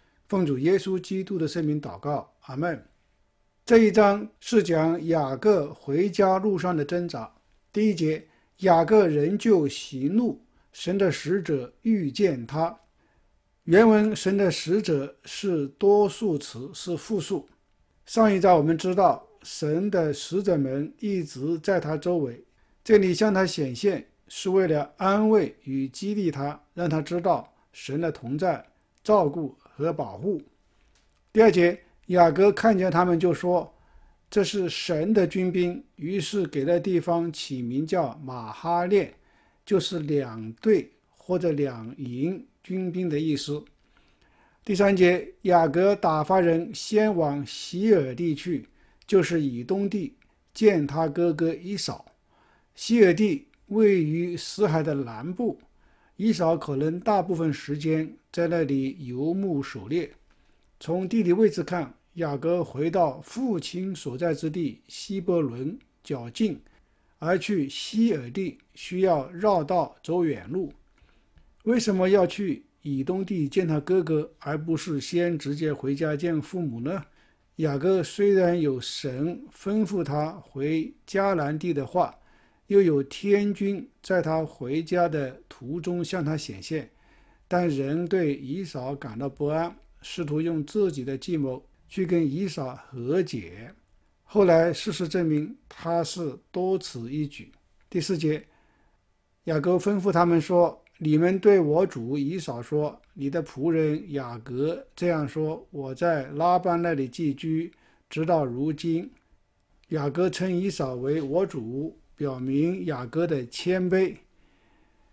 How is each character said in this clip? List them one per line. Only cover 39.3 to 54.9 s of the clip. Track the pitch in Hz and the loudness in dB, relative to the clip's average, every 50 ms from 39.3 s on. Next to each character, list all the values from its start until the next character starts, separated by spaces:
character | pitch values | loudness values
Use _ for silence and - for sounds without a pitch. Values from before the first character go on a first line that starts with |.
| _ _ _ _ _ _ _ | _ _ _ _ _ _ _
就 | - 202 175 | 0 0 0
是 | 156 - 185 170 | 0 -2 -4 -6
两 | 151 143 147 143 131 120 110 113 110 110 | -4 -2 -2 -2 -2 -4 -8 -12 -12 -12
队 | 113 _ - 220 220 165 - - _ _ _ _ | -8 _ 2 4 4 4 2 -4 _ _ _ _
或 | _ _ - - 185 170 | _ _ -6 -4 -2 -2
者 | 175 170 | 0 0
两 | 151 143 143 135 123 117 110 113 139 | 0 0 -2 -4 -4 -8 -12 -14 -12
营 | - 131 120 120 127 143 175 190 170 - _ _ _ | -12 -10 -8 -6 -4 -4 -4 -4 -6 -10 _ _ _
军 | - - 185 190 185 180 | -10 -8 -6 -4 -4 -4
兵 | 165 185 185 170 | -4 -4 -4 -2
的 | 151 147 | -2 -2
意 | 160 160 147 | -2 -2 -2
思。 | 139 - 143 147 147 - - _ _ _ _ _ _ _ _ _ _ _ _ _ _ _ _ _ _ | -4 -4 -6 -8 -8 -10 -14 _ _ _ _ _ _ _ _ _ _ _ _ _ _ _ _ _ _
第 | - - 196 | -4 -2 2
三 | 180 202 196 196 | 4 4 4 6
节， | 180 180 175 180 180 - - - _ | 6 6 6 6 4 -2 -8 -12 _
雅 | - 190 175 170 165 | 2 4 6 6 6
各 | 151 135 170 190 202 202 | 4 4 4 4 4 4
打 | 202 - 170 156 151 | 2 2 0 0 0
发 | 151 - 190 190 | 2 2 2 4
人 | 175 170 165 165 170 - 165 | 4 4 2 2 0 -4 -10
先 | - - - 214 214 214 214 202 | -10 -4 0 2 2 4 4 2
往 | 170 156 143 143 143 139 | 2 0 0 -2 -4 -6
希 | - - - - - - 175 202 226 208 | -8 -10 -12 -10 -8 -6 0 4 4 4
尔 | 165 139 131 123 | 4 4 0 -4
地 | 131 175 165 151 | -4 -2 -2 -2
去， | 143 - 180 165 123 - - _ _ _ _ _ _ _ | -4 -4 -6 -6 -6 -6 -10 _ _ _ _ _ _ _
就 | - 208 190 | 2 4 4
是 | 156 - 170 165 | 4 4 0 -2
以 | 147 135 120 120 120 | -2 -2 -4 -6 -4
东 | - 190 196 202 196 | -2 -2 -2 -2 -2
地， | 208 202 160 - - _ _ _ _ _ _ _ | -4 -4 -6 -8 -10 _ _ _ _ _ _ _
见 | - - 220 208 196 165 147 | 0 4 4 6 6 4 2
他 | 135 139 160 165 156 | 0 0 -2 -2 -2
哥 | 143 175 170 175 | 0 0 0 0
哥 | 160 156 165 165 160 | 2 0 0 -2 -2
以 | 151 175 185 202 185 | -4 -8 -8 -8 -6
扫。 | - - 117 - - - _ _ _ _ _ _ _ _ _ _ _ _ _ | -6 -8 -8 -10 -12 -20 _ _ _ _ _ _ _ _ _ _ _ _ _
希 | - - - 226 240 208 | -8 -2 4 6 8 8
尔 | 180 170 | 8 8
地 | 156 214 202 151 139 - _ _ _ _ - | 6 2 2 0 -2 -6 _ _ _ _ -2
位 | 196 220 220 208 196 180 160 | 2 4 6 6 6 4 2
于 | 151 156 170 175 180 175 | 0 0 -2 -2 -4 -6
死 | - - - - 190 208 | -8 -10 -8 -2 0 0
海 | 180 156 160 | 2 2 0
的 | 151 156 | 0 0